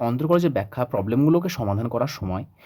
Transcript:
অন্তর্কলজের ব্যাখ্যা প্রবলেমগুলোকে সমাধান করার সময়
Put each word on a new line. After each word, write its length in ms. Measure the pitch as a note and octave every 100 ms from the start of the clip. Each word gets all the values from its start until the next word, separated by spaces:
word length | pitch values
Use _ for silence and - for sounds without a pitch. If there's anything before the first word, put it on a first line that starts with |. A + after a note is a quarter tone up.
| A#2
অন্তর্কলজের 460 | B2 D#3 F3 F3 B2
ব্যাখ্যা 260 | G2 - B2
প্রবলেমগুলোকে 560 | G#2 G2 A#2+ D3 E3+ F3 F3
সমাধান 280 | G#2+ G2+ A#2
করার 180 | A#2 C3+ -
সময় 260 | F#2 F#2 - _